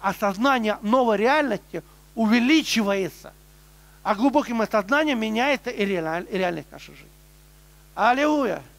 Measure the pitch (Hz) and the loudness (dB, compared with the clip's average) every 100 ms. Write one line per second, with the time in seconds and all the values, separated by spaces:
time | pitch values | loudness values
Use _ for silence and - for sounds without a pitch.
0 | 196 - 208 190 262 262 214 202 208 262 | -4 -2 -2 0 0 2 0 -2 0 2
1 | 240 202 226 302 285 196 - 170 - - | 4 2 2 2 0 -4 -8 -12 -14 -20
2 | - - 220 240 247 320 - 226 202 196 | -16 -2 2 4 4 2 2 0 0 -2
3 | 120 - - - - - - - - - | -4 -8 -20 -20 -20 -20 -20 -20 -20 -10
4 | 180 208 262 269 254 233 214 233 190 285 | -4 0 2 2 0 -2 0 -2 0 0
5 | 311 247 220 220 262 269 247 247 202 185 | 2 0 -2 -2 0 -2 -4 -4 -2 -2
6 | 160 165 180 185 180 165 143 - - 147 | -2 -6 -6 -4 -4 -4 -10 -18 -20 -20
7 | - - - - - - - - - - | -20 -20 -20 -20 -20 -20 -20 -20 -16 0
8 | 214 254 302 302 247 - - | 2 4 2 2 0 -4 -10